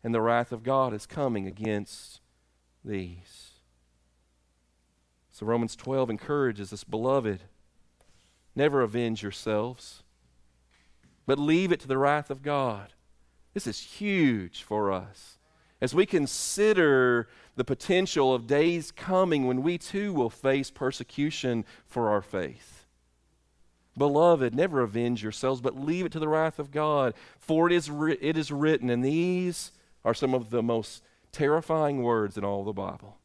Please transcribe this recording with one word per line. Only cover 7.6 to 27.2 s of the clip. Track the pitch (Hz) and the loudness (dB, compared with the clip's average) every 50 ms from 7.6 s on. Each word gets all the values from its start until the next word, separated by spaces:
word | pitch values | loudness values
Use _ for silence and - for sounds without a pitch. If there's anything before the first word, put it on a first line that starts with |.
| _ _ _ _ _ _ _ _ _ _ _ _ _ _ _ _ _ _ _ | _ _ _ _ _ _ _ _ _ _ _ _ _ _ _ _ _ _ _
never | 131 143 151 143 139 | 2 2 2 4 2
avenge | 123 110 104 120 120 113 113 104 | 2 2 0 -2 -2 -2 -4 -4
yourselves, | 107 101 95 - - 110 107 104 107 123 127 - - - - - - _ _ _ _ _ _ _ _ _ _ _ _ _ _ _ _ _ _ _ _ _ _ _ _ | -8 -10 -10 -8 -4 -2 -2 -2 -2 -4 -8 -12 -18 -20 -20 -20 -20 _ _ _ _ _ _ _ _ _ _ _ _ _ _ _ _ _ _ _ _ _ _ _ _
but | - 135 | 0 0
leave | 139 147 147 156 170 190 180 175 | 2 4 2 4 4 4 2 0
it | - | 0
to | - | 0
the | 131 135 | -2 0
wrath | 131 139 143 147 151 147 - | 2 4 4 2 2 -2 -6
of | 139 135 | -12 -10
God." | 135 147 147 143 135 123 110 101 95 - _ _ _ _ _ _ _ _ _ _ _ _ _ | -6 -4 -2 0 0 -2 -4 -6 -10 -18 _ _ _ _ _ _ _ _ _ _ _ _ _
This | 202 - | -8 -6
is | 120 107 - | -6 -8 -8
huge | - - - - 202 208 196 185 160 135 120 104 92 87 - - - | -12 -16 -12 -6 -2 0 2 4 4 4 4 0 -4 -8 -14 -18 -8
for | - 107 107 104 98 95 | -4 -2 0 0 0 0
us | 92 92 101 - - - - - _ _ _ _ _ _ _ _ _ | -2 -4 -10 -18 -20 -20 -20 -20 _ _ _ _ _ _ _ _ _
as | - 127 135 | -4 0 2
we | 165 202 | 2 2
consider | - - 170 143 135 - - - - - 190 208 214 214 185 170 147 135 131 127 123 120 120 113 _ - - - - _ | 4 2 0 0 0 -4 -6 -6 -6 0 2 2 4 4 4 6 6 6 6 6 4 4 2 0 _ -14 -20 -20 -16 _
the | - 123 | -6 -4
potential | - 135 - - - 185 180 190 - - 156 135 131 131 | -4 -4 -6 0 0 2 2 2 0 2 2 4 4 2
of | 123 113 | 0 0
days | 113 143 143 156 170 170 170 151 - | 0 2 4 4 2 2 -2 -6 -8
coming | - - - - 190 185 190 180 160 143 131 | -14 -12 -6 0 2 2 2 4 2 2 2
when | 127 127 127 | 0 0 0
we | 135 165 175 | 0 -2 -2
too | 165 - - - 196 208 208 185 | -4 -8 -6 -4 -4 -4 -2 0
will | 147 123 113 | 0 0 0
face | - - - 135 135 135 135 - | -2 -2 0 0 0 0 -2 -4
persecution | - - 131 131 131 - - - - - 143 156 156 - - 127 120 113 104 - - - _ | -8 -4 -4 -4 -4 -6 -14 -12 -4 -4 -2 -2 -2 -4 -2 -2 -2 -2 -4 -6 -14 -20 _
for | _ - 123 117 107 | _ -4 -2 2 2
our | 104 101 | 2 2
faith. | 95 - - 95 87 71 62 - - - - - _ _ _ _ _ _ _ _ _ _ _ _ _ _ _ _ _ _ _ _ _ _ _ | 0 -2 -6 -6 -6 -6 -10 -14 -20 -20 -20 -20 _ _ _ _ _ _ _ _ _ _ _ _ _ _ _ _ _ _ _ _ _ _ _
Beloved, | - 139 147 143 151 165 175 170 147 131 120 110 | 0 0 2 4 6 6 6 6 6 4 0 2
never | 131 170 190 156 135 | 0 0 0 2 0
avenge | 123 107 101 113 117 120 123 110 | 0 0 0 -2 0 0 -2 -2
yourselves, | 104 110 104 - - 131 135 127 | -4 -8 -8 -2 -2 -2 -2 0
but | 120 131 - | -4 -4 -4
leave | 131 139 151 165 180 185 | -4 -4 -4 -2 -2 -2
it | 160 - | -4 -4
to | 160 | -4
the | 156 151 | -2 0
wrath | 156 160 160 160 156 - | 0 0 0 0 -2 -6
of | 147 143 | -12 -6
God. | 139 151 151 151 151 143 131 123 110 - | -4 -2 0 0 2 2 2 0 -2 -4